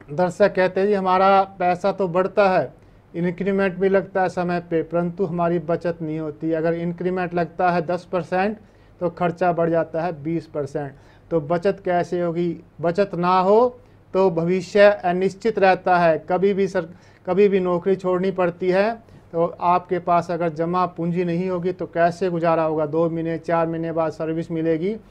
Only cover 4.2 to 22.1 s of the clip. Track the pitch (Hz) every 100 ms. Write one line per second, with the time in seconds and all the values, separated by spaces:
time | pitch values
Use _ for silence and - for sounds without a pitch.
4.2 | 185 180 180 175 170 165 160 170 175 170
5.2 | 190 175 170 175 156 165 175 170 160 156
6.2 | 156 151 160 160 165 170 170 175 180 185
7.2 | 175 175 170 - 180 175 160 175 - 185
8.2 | 170 185 202 214 - - - - 175 170
9.2 | 175 170 180 165 165 165 160 165 170 156
10.2 | 147 165 160 151 139 156 143 135 - -
11.2 | - 165 147 170 196 196 185 175 170 180
12.2 | 175 165 175 160 - - 160 175 196 170
13.2 | 175 185 185 214 247 - - - _ 190
14.2 | 190 165 170 185 180 208 202 208 180 180
15.2 | 190 190 226 214 190 180 185 180 170 156
16.2 | - 180 196 190 190 190 165 - - -
17.2 | - 180 208 190 180 175 180 190 185 180
18.2 | 190 185 180 175 185 185 208 226 - -
19.2 | - 165 170 - 175 175 175 180 175 175
20.2 | 170 170 175 156 165 180 180 175 170 175
21.2 | 175 170 185 180 180 180 170 170 170